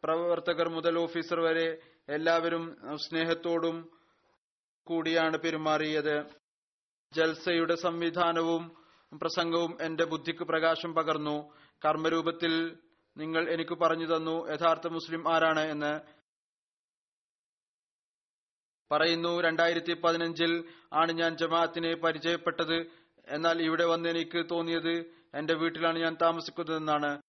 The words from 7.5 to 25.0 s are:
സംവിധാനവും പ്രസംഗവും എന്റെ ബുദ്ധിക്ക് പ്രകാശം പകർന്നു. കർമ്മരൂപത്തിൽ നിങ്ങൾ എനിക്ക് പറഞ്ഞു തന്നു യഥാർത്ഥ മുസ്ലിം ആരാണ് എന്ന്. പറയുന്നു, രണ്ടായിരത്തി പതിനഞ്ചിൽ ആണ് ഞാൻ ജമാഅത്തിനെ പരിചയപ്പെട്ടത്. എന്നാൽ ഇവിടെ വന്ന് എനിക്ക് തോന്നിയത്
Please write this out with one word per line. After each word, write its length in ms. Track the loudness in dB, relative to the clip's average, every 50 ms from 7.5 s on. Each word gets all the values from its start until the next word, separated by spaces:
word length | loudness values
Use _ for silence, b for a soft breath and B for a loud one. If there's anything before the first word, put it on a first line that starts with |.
| 2 2 2 2 0
സംവിധാനവും 1000 | 0 0 -2 -2 0 -2 -2 0 2 2 2 2 2 2 2 0 0 -2 -6 b b b b b b b b -12
പ്രസംഗവും 640 | -6 -6 -4 -2 -2 -2 0 2 0 0 0 -4 -6
എന്റെ 240 | -6 -6 0 -2 -2
ബുദ്ധിക്ക് 380 | -2 -2 -6 -4 -6 -6 -6 -2
പ്രകാശം 500 | 0 0 2 2 2 0 0 -2 -2 -2
പകർന്നു. 600 | 0 0 2 0 0 0 -2 -4 -4 -6 B B B B B B B 0
കർമ്മരൂപത്തിൽ 920 | 2 2 2 2 0 0 2 0 0 -2 0 0 0 0 0 0 -4 -6 -12 _ _ _ _ _ _ _ -10
നിങ്ങൾ 320 | -8 -2 -2 0 0 0
എനിക്ക് 240 | 0 -2 -2 -4 -2
പറഞ്ഞു 420 | 2 2 2 2 2 0 0 0
തന്നു 320 | 0 0 -2 -4 -4 -4 -4
യഥാർത്ഥ 400 | -6 0 2 2 2 2 0 -6
മുസ്ലിം 480 | -6 -6 -6 -6 -8 -4 -2 2 2
ആരാണ് 240 | 4 4 4 2 2
എന്ന്. 400 | 0 -2 -2 -4 -2 -2 -4 -4 -8 B B B _ _ _ _ _ _ _ _ _ _ _ _ _ _ _ _ _ _ _ _ _ _ _ _ _ _ _ _ _ _ _ _ _ _ _ _ _ _ _ _ _ _ _ _ _ _ _ _ _ _ _ _ _ _
പറയുന്നു, 500 | 2 2 4 4 2 2 0 0 0 2
രണ്ടായിരത്തി 520 | 2 2 4 4 4 4 4 0 0 -2 -4
പതിനഞ്ചിൽ 680 | 0 2 2 2 2 0 -2 0 0 2 2 2 0 -2 B B B B B 0
ആണ് 180 | 2 2 2
ഞാൻ 260 | 2 0 0 0 0 0
ജമാഅത്തിനെ 580 | -2 0 2 2 2 2 0 -4 -2 -2 -2
പരിചയപ്പെട്ടത്. 920 | 0 0 0 0 0 -2 -2 -2 0 -2 -4 -2 -2 -2 0 0 -2 -2 -6 B B B B B _ _ -8
എന്നാൽ 340 | -6 0 2 2 2 2
ഇവിടെ 240 | 2 0 2 2 2
വന്ന് 240 | 2 2 2 0 0
എനിക്ക് 340 | 0 -2 -4 -2 -2 -4 -2 -2
തോന്നിയത് 540 | -2 -4 -2 0 -2 -2 0 0 -2 -2